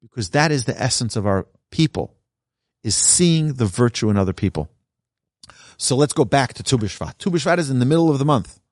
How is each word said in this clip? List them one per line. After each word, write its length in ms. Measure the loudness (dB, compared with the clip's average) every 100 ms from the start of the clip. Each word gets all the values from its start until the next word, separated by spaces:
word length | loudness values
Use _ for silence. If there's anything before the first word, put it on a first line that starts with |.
Because 280 | -12 -8 -2
that 200 | 2 2
is 140 | 0 -2
the 140 | -4
essence 360 | -2 -2 -2 -2
of 100 | 0
our 220 | 0 -2 _ _
people, 440 | 0 0 0 -8 _ _ _ _ _ _ _
is 120 | -4 0
seeing 580 | 2 4 4 2 0
the 120 | -2 -2
virtue 440 | 2 0 2 0
in 80 | 2
other 160 | 0
people. 360 | 0 -2 -2 -8 _ _ _ _ _ _ _ -20 -20 -20 _
So 180 | -2 0
let's 180 | 0
go 120 | 2 2
back 280 | 2 0 -4
to 80 |
Tu 140 | -2 -2
B'Shvat. 400 | -2 -8 -12 -6
Tu 120 | -4
B'Shvat 280 | -2 0 0
is 120 | 0
in 100 | 0
the 60 | 2
middle 240 | 4 2
of 100 | 2
the 60 | 2
month. 340 | 0 -2 -16 _